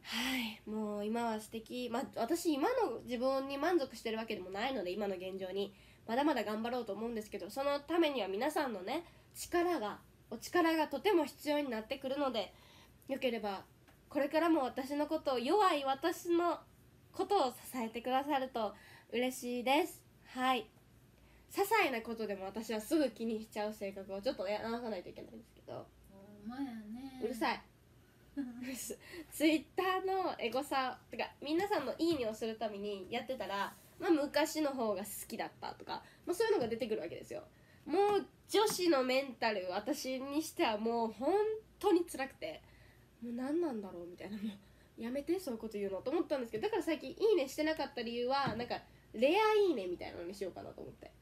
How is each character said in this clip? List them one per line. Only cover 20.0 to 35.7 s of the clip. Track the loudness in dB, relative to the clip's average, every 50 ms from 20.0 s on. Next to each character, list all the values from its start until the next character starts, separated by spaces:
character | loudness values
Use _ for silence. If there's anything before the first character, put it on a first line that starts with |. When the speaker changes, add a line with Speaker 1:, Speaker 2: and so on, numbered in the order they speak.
| -20 -20 -20 -20 -20 -12 -6
Speaker 1:
は | 0 2 2 2
い。 | 2 -2 -8 _ -20 _ -20 -20 -20 -20 -20 -20 -20 -20 -20 -20 -20 -20 -6 0
些 | 0 2
細 | 4 4 4 4 4
な | 2 -2
こ | -4 -6 -6
と | -4 -4
で | -4 -4
も | -6 -6
私 | -6 -6 -8 -6 -4 -4
は | -4
す | -2 2 2
ぐ | 4 4 2
気 | 0 -2 -4
に | -2 -2 -4
し | -6
ち | -8 -6 -4
ゃ | -4
う | -4 -4
性 | -6 -8 -8
格 | -8 -10 -10 -8 -8
を | -4
ち | -4 -4
ょ | -4
っ |
と | -2 -4
ね、 | -2 -2 -2 -2
直 | -4 -4 -4
さ | -4 -6
な | -6
い | -6 -8
と | -10
い | -14
け | -14
な | -16 -14
い | -16
ん |
で | -18 -18
す | -20 -20
け | -20
ど。 | -14 -12 -10 -10 -12 -14 -20 -20 -20 -20
Speaker 2:
ほ | -20 -20 -20 -20 -20 -14 -12
ん | -10
ま | -6
や | -6 -6
ね。 | -6 -6 -10 -12 -10 -12 -10 -10 -12 -8 -4 -4
Speaker 1:
う |
る | -4 -2
さ | 0 0 0 0
い。 | -2 -6 -18 -20 -20 -20 -20 -20 -20 -20 -20 -20 -20 -20 -10 -8
Speaker 2:
<laughs> | -6 -6 -6 -8 -10 -8 -8 -8 -8 -8 -10 -10 -12 -12 -16 -14 -14 -14 -12
Speaker 1:
Twitter | -2 2 4 4 4 4 0 -2 -4 0 2 2 2 2 2
の | 0 0 0 0 -2 -2 -2
エ | -4 -2
ゴ | -2 -2 -2
サ、 | 0 0 0 0 0 -4 -8 -14 -12
て | -8
か、 | -8 -8 -8 -8 -10
皆 | -4 0 0 0 2
さ | 2 2 0
ん | 0
の | -2 0 2
い | 2 2 2
い |
ね | 2 0
を | -2 -2
す | -2 -4
る | -4 -2
た | -2 -4 -4
め | -4 -4
に | -4 -4 -4 -6 -6 -6
や | -6 -6
っ | -4
て | -4 -6
た | -6 -4
ら、 | -4 -2 -2 -2 -4 -6 -14 -20 -20 -10 -2
ま | 4
あ、 | 6
昔 | 6 6 6 4 4 4 4 4 2 0
の | 0 2
方 | 2 0 0 0 0
が | -2 -4
好 | -6 -8 -10 -10
き | -8 -6
だ | -6 -6
っ | -6 -6 -8
た | -8 -8